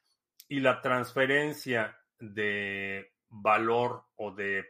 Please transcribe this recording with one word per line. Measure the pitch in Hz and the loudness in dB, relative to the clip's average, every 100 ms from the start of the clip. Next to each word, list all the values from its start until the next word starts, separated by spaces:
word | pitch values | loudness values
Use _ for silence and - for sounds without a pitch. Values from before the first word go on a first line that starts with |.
| _ _ _ _ - | _ _ _ _ -8
y | 139 | 2
la | 131 123 | 4 4
transferencia | 135 127 120 135 131 143 151 147 131 120 107 - _ _ | 2 0 0 2 4 4 2 -4 -2 -2 -2 -6 _ _
de | 107 101 104 101 101 98 98 98 98 _ _ | -12 -4 -2 -2 -4 -4 -6 -8 -12 _ _
valor | 110 107 107 113 120 120 117 - - | -4 2 4 4 2 0 -4 -14 -10
o | 104 | -10
de | 95 98 98 - | -6 -4 -4 -6